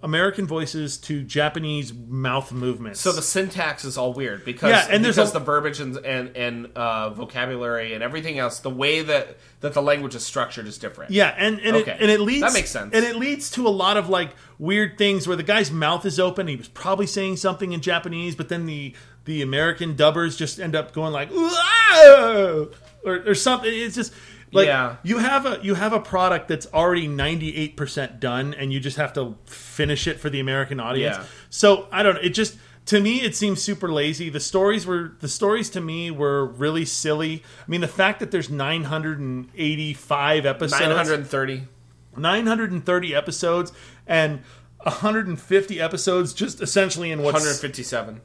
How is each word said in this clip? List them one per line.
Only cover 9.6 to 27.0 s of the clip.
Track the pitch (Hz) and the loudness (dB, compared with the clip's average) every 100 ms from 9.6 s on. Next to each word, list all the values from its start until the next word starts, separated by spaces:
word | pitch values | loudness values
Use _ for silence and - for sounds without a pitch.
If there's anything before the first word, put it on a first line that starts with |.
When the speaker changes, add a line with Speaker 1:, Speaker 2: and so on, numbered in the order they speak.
Speaker 2:
that | 147 | -4
the | 143 | 0
language | 143 147 139 | 2 0 0
is | 120 | -8
structured | - - 120 - 107 | -8 -4 -4 -6 -12
is | 101 | -12
different. | 104 - 71 | -12 -12 -4
Speaker 1:
Yeah, | 196 180 - | 2 2 2
and, | 208 214 | -2 0
and | 208 226 | 2 2
Speaker 2:
Okay. | 220 | 0
Speaker 1:
it, | - | 0
and | 214 | 2
it | 214 | 4
leads | 208 269 | 2 2
Speaker 2:
That | 233 | 2
makes | 240 - | 0 -2
sense. | 120 104 | -6 -2
Speaker 1:
and | 220 | 0
it | 233 233 | 0 -2
leads | 262 285 - | -4 -4 -6
to | - 247 | -2 0
a | |
lot | 196 185 208 | 2 2 0
of, | 175 | 0
like, | 190 160 - - - | -2 -2 -10 -20 -10
weird | 156 202 214 - | -2 0 0 0
things | 202 196 156 | 0 0 -2
where | 175 | -4
the | |
guy's | 165 208 185 | 0 0 0
mouth | 160 151 170 | 0 0 0
is | 196 151 | -2 0
open, | 185 180 175 | 0 0 -6
he | 131 | -6
was | - | -10
probably | - 180 190 202 | -10 -4 -2 -2
saying | - 190 185 | -2 -4 -2
something | 196 185 185 | -4 -4 -6
in | 175 | -6
Japanese, | 151 170 175 170 175 | -2 -2 -4 -8 -8
but | 147 165 | -8 -8
then | 170 165 | -6 -6
the, | 151 139 - - - | -8 -10 -14 -20 -20
the | - 156 | -8 -4
American | 135 135 160 170 170 147 | -2 0 0 0 -4 4
dubbers | 151 156 170 - | 4 4 -2 -2
just | 156 - | -8 -6
end | 175 156 | -4 -2
up | 151 | -4
going | - 160 | -4 -4
like, | 147 147 | -4 -4
"Ooh, | 349 330 | -2 0
ah!" | 349 349 453 440 349 302 277 233 214 196 156 147 - - - | 2 4 6 6 12 12 12 10 4 2 2 -4 -10 -20 -10
or, | - 180 196 | -4 -4 0
or | |
something. | 196 - 254 226 | 2 2 2 0
It's | 226 233 - | -2 -4 -4
just | - - - - - | -6 -8 -20 -20 0
like | 190 190 | 4 6
Speaker 2:
Yeah. | 135 123 120 | 4 0 -4
Speaker 1:
you | 170 233 | -2 0
have | 240 277 262 | 2 2 0
a, | 220 | -4
you | 196 | -2
have | 185 208 | 0 0
a | 220 | -2
product | 220 190 185 175 - | -2 0 2 0 -2
that's | 160 - | -6 -2
already | 156 175 175 | 2 2 2